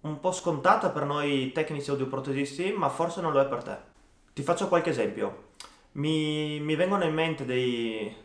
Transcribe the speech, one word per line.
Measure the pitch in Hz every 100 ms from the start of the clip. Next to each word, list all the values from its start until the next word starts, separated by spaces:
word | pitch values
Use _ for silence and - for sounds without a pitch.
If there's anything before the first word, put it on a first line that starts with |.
un | 156 147
po' | 185
scontata | 180 - 151 180 214 185
per | 151
noi | 139 147 147 139 131
tecnici | 160 156 147 139
audioprotesisti, | 143 131 131 135 135 139 - 185
ma | 214 147
forse | - 170 180
non | 165
lo | 143
è | 135
per | -
te. | - - - _ _ _ _
Ti | -
faccio | 139 175 190
qualche | 170 165
esempio. | 131 104 104 - - - _ - - _
Mi, | - 151 156 151 151 151 151
mi | 151
vengono | 156 185 202
in | 170
mente | 156 160 151
dei | 127 127 127 120 117 110 104 -